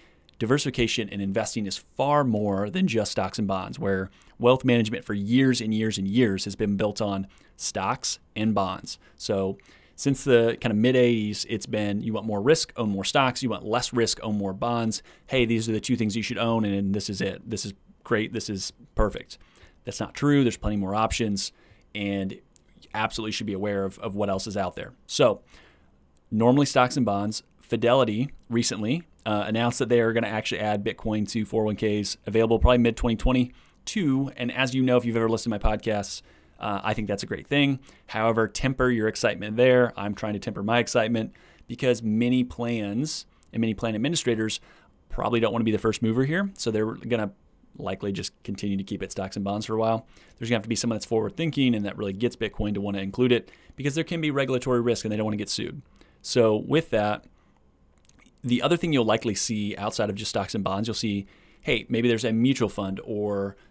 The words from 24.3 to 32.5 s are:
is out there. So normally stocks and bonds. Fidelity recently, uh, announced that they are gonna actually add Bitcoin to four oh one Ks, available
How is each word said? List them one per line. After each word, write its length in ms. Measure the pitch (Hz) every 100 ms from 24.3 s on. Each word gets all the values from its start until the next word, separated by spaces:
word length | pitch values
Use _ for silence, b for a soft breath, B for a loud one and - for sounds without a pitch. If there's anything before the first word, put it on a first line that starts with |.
| 95 110
is 80 | 101
out 220 | 92 -
there. 160 | 95 - -
So 360 | - 123 - _ b b b b _ _ _ -
normally 340 | 110 117 139 139
stocks 300 | 135 123 143
and 100 | 107
bonds. 380 | 101 104 104 - _
Fidelity 720 | - 113 117 135 117 107 139 - -
recently, 540 | 117 117 104 110 165 - _ 110
uh, 180 | 104 104
announced 340 | 113 120 -
that 100 | 113
they 100 | 120
are 140 | 113
gonna 140 | 113 107
actually 340 | 110 - -
add 220 | 107 104
Bitcoin 460 | 101 - 110 107 101
to 140 | 117 104
four 180 | 110
oh 20 | 107
one 100 | 101
Ks, 420 | 107 104 101 - -
available 320 | 110 113